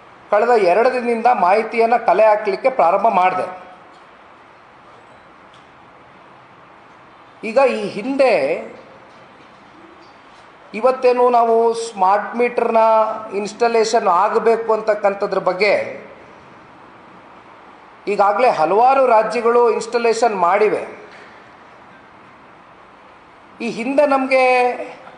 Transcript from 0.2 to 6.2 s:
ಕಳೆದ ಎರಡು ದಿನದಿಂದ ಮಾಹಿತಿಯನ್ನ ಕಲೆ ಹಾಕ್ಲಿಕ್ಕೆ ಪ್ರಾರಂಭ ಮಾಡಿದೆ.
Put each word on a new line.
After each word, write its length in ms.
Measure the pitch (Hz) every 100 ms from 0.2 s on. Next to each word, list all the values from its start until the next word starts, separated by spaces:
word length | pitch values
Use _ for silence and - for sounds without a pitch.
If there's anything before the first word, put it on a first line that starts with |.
| -
ಕಳೆದ 180 | 208 233
ಎರಡು 440 | 240 185 180 247
ದಿನದಿಂದ 320 | 247 233 226 233
ಮಾಹಿತಿಯನ್ನ 640 | 233 180 214 226 233 226 240
ಕಲೆ 280 | - 185 220
ಹಾಕ್ಲಿಕ್ಕೆ 440 | 214 208 190 262
ಪ್ರಾರಂಭ 380 | 262 170 190 226
ಮಾಡಿದೆ. 540 | 190 185 185 113 - - - - - - - - - - - - - - - - - - - - - - - - - - -